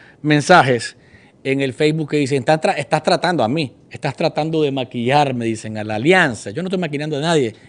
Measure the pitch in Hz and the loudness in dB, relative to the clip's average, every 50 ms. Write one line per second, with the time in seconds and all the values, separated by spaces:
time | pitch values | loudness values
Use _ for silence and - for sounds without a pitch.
0 | - - - _ - 151 151 147 143 - 185 165 135 135 123 113 - - - _ | -20 -20 -16 _ 0 2 2 2 4 6 6 6 6 4 2 0 -2 -6 -12 _
1 | - - - - - _ _ _ - 135 135 139 139 131 120 - 151 151 156 160 | -20 -20 -20 -20 -20 _ _ _ -4 -4 -2 0 -2 -2 0 0 0 2 2 0
2 | 151 139 151 147 143 120 143 135 117 156 156 160 - 202 165 151 143 - 160 156 | -2 -2 0 0 0 0 -2 0 2 2 2 2 2 0 0 -2 -2 -2 -2 0
3 | - - 180 - - 175 180 147 113 107 135 165 151 113 - _ _ _ - - | 2 2 0 2 2 0 0 0 0 0 0 -2 -4 -6 -8 _ _ _ -12 -8
4 | - 143 - - 170 151 - 156 151 160 160 156 151 143 135 135 123 - - 123 | -6 -6 -4 -2 -2 -2 -2 -2 -2 -2 0 0 0 0 0 -2 -6 -6 -6 -4
5 | 117 123 139 147 147 135 127 120 117 113 113 107 - 110 107 107 107 107 107 107 | 0 2 4 4 2 2 0 -2 -4 -4 -4 -6 -8 -10 -10 -8 -8 -6 -6 -2
6 | 123 160 190 185 170 139 110 - - 104 101 151 180 185 196 185 175 151 147 143 | 2 2 4 4 2 2 -2 -4 -10 -10 -8 -8 -6 -4 -4 -4 -4 -4 -6 -6
7 | 151 156 151 135 151 170 170 151 127 110 107 - - | -6 -4 -4 -4 -2 0 0 2 0 0 -4 -8 -18